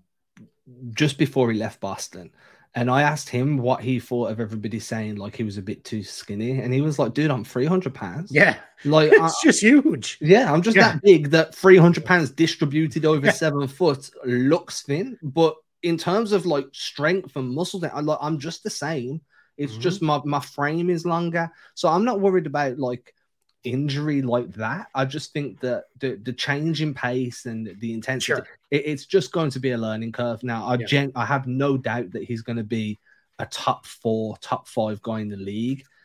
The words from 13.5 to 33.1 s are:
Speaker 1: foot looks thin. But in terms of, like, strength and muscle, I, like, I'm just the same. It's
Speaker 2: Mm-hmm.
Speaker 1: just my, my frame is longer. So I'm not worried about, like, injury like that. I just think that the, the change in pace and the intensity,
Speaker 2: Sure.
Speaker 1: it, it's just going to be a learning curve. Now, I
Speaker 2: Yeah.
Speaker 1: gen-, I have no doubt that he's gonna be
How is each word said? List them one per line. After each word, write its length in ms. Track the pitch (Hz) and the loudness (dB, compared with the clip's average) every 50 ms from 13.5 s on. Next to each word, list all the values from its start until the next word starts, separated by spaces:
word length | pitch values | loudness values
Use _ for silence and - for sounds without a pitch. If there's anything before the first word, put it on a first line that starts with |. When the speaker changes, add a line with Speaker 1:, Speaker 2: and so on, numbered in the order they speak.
| 147 143 139 123 | 0 0 -2 -4
Speaker 1:
foot 400 | - - 185 165 139 135 - - - - - | -2 0 0 0 0 0 -4 -14 -16 -10 -4
looks 580 | 127 123 123 127 135 160 180 - - - - - | -2 0 2 2 2 2 2 0 -4 -14 -10 -8
thin. 360 | - 139 151 202 269 240 - - | -6 -4 -4 -4 -6 -10 -12 -12
But 340 | 147 135 160 165 156 156 - _ _ _ _ - | -4 0 2 2 2 2 -2 _ _ _ _ -4
in 160 | 175 170 156 | -2 -2 -2
terms 340 | - 175 175 214 233 208 208 | 0 0 0 0 0 2 0
of, 140 | 190 165 | 0 0
like, 220 | 180 156 143 135 - - | 0 -2 -2 -2 -6 -10
strength 640 | - - - - - 143 156 180 196 175 135 - | -12 -12 -12 -6 -2 0 0 0 0 -4 -6 -8
and 140 | 143 131 127 | -6 -6 -4
muscle, 340 | 123 135 - - - 190 170 - - | -4 -4 -4 -6 -6 -6 -6 -6 -6
I, 80 | 135 | -4
like, 180 | 151 151 - - 143 | -2 -2 -2 -2 -2
I'm 160 | 151 165 147 | -4 -4 -4
just 240 | 131 165 165 - - | -6 -8 -10 -10 -10
the 80 | 214 | -10
same. 500 | - - - 147 165 147 120 123 139 160 - _ _ _ _ _ _ - | -8 -8 -6 -6 -6 -6 -6 -6 -8 -10 -12 _ _ _ _ _ _ -8
It's 160 | 143 139 110 | -8 -8 -6
Speaker 2:
Mm-hmm. 80 | 113 117 | -4 -2
Speaker 1:
just 180 | 180 180 196 | -2 -2 0
my, 220 | 170 151 151 143 135 | 0 0 0 0 0
my 160 | 147 147 143 | -2 -2 -4
frame 480 | - - - - 143 147 156 170 175 180 | -4 -6 -6 -4 -2 -2 0 0 0 0
is 160 | 180 170 160 | -2 -2 -2
longer. 460 | 175 165 170 175 170 165 170 165 165 - _ - - _ | -2 -2 -2 -2 -2 -2 -2 -4 -6 -8 _ -20 -20 _
So 160 | - - 165 | -2 0 2
I'm 140 | 160 180 214 | 4 4 2
not 160 | 247 240 196 | 2 2 2
worried 260 | 196 196 185 185 165 | 2 2 2 2 0
about, 320 | 151 139 143 147 135 123 - | 0 -2 -2 -2 -2 -2 -2
like, 360 | 135 123 123 123 _ _ _ _ _ _ _ _ _ _ _ _ - | -4 -4 -4 -6 _ _ _ _ _ _ _ _ _ _ _ _ -8
injury 580 | - 120 131 143 151 135 143 147 156 147 139 135 | -6 -4 -2 -2 -2 -2 -2 -2 0 0 0 0
like 300 | 123 117 123 120 95 87 | 2 0 0 0 -2 -8
that. 340 | 104 110 110 127 180 220 - - | -8 -6 -6 -6 -8 -10 -8 -4
I 120 | 135 135 | -2 -2
just 280 | 135 135 151 - - - | -2 -4 -8 -10 -8 -6
think 280 | 156 143 135 - - | -6 -6 -8 -8 -8
that 240 | - 127 120 104 - _ _ - | -6 -4 -4 -4 -6 _ _ -8
the, 180 | - 131 117 98 | -6 -6 -6 -6
the 120 | 107 127 123 | -8 -8 -8
change 500 | - - - 139 143 151 165 165 151 156 | -6 -4 -4 -2 -2 -2 -2 -2 -2 -2
in 120 | 151 135 | -4 -4
pace 520 | - - 123 123 127 131 123 120 - - | -4 -4 -2 -2 -2 -4 -4 -6 -10 -10
and 320 | 123 113 113 110 107 90 101 | -10 -8 -8 -10 -10 -12 -10
the 160 | 113 113 113 | -8 -8 -6
intensity, 440 | 113 110 - 131 127 - - 160 - | -6 -6 -4 -4 -4 -2 -2 -2 -4
Speaker 2:
Sure. 80 | - - - _ _ - 143 | -4 -8 -16 _ _ -4 -2
Speaker 1:
it, 140 | 143 139 | -2 -2
it's 200 | 151 151 135 - | -2 -6 -6 -2
just 240 | - - 190 - - | 0 0 0 2 0
going 200 | - 180 160 147 | -2 -2 -2 -2
to 100 | 127 135 | -2 -2
be 100 | 127 135 | -2 -2
a 80 | 123 117 | -2 -2
learning 320 | 113 110 107 110 113 113 | -2 -4 -4 -4 -6 -6
curve. 320 | 113 - 123 120 117 104 - | -6 -4 -4 -4 -4 -6 -6
Now, 240 | 127 117 113 107 | -6 -6 -4 -2
I 80 | 117 127 120 | -2 -2 -2
Speaker 2:
Yeah. 80 | 113 | 0
Speaker 1:
gen-, 260 | - 143 139 139 139 135 | 0 0 0 0 0 -2
I 100 | - 113 | -4 -2
have 200 | - 143 139 131 | 0 -2 -2 -2
no 300 | 127 123 131 139 143 135 | -2 -2 0 0 2 0
doubt 340 | 135 127 110 110 120 117 92 | 0 -2 -2 -4 -4 -6 -6
that 140 | - 113 - | -8 -10 -8
he's 180 | - 120 113 113 | -6 -8 -8 -6
gonna 220 | - 117 117 110 | -6 -6 -6 -4
be 340 | 107 117 113 110 107 104 - _ _ | -4 -4 -4 -2 -4 -6 -8 _ _